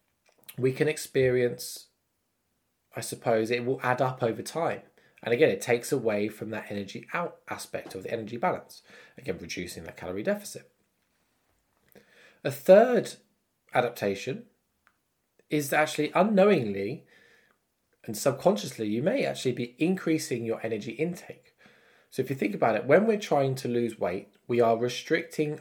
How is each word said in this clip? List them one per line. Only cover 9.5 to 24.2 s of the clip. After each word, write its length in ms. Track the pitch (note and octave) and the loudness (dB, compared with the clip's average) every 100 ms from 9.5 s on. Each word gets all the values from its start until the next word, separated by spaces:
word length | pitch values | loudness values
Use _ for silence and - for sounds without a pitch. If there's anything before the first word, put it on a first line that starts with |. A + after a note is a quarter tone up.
| G2 F2 F2 | -8 -8 -10
that 140 | E2 - | -14 -12
calorie 260 | F2 F#2+ | -8 -4
deficit. 460 | F#3 G#3 - - - _ _ _ _ _ _ _ _ _ _ _ _ - _ _ - _ | -4 -4 -6 -16 -20 _ _ _ _ _ _ _ _ _ _ _ _ -20 _ _ -20 _
A 80 | C#3+ | -6
third 640 | C3 - G3 B3 A#3 - - _ _ _ _ _ | 2 8 10 10 4 -2 -8 _ _ _ _ _
adaptation 720 | C3 A#2+ - G2+ G2 B2 G3 - _ _ _ _ _ _ _ _ _ _ | 0 0 -2 -2 -2 -4 -8 -12 _ _ _ _ _ _ _ _ _ _
is 220 | D3+ C3+ | -4 0
actually 400 | D3+ D3+ - D3+ | 0 0 0 0
unknowingly 920 | E3 G#3 G3 G#3 E3+ A2 G2 G2+ D#3 - _ _ _ _ _ _ _ _ _ - | 2 4 6 6 6 2 -4 -6 -6 -12 _ _ _ _ _ _ _ _ _ -12
and 120 | G#2+ | -2
subconsciously, 720 | C#3 C3+ F3+ G#3 C3+ - G#2+ | -2 2 2 2 -2 -6 -4
you 160 | A2 | -2
may 220 | E3 C4+ C#3+ | 0 0 -2
actually 260 | - C3 | -2 -4
be 240 | A#2+ A#2+ - | -4 -6 -2
increasing 680 | D#3+ F#3+ E3+ D#3 - A#2+ A#2 | 0 0 0 -2 -2 -4 -4
your 200 | A2+ A#2 | -4 -4
energy 280 | A2 A2 | -6 -6
intake. 600 | B2+ E3 F3 - - _ _ - _ _ _ _ | -4 -4 -6 -14 -20 _ _ -20 _ _ _ _
So 120 | - | -6
if 80 | - | -4
you 80 | C3+ | -2
think 180 | - G3 | -4 0
about 200 | A#2+ G#2+ | 2 2
it, 100 | B2 | 4
when 200 | E3+ A3+ | 6 6
we're 140 | G#3 | 0
trying 360 | - D3 C3+ C3 | 0 0 2 -2
to 120 | B2 | -2
lose 320 | A#2+ A#2 - | -2 -2 -2
weight, 300 | F#2+ F#2+ | -4 -4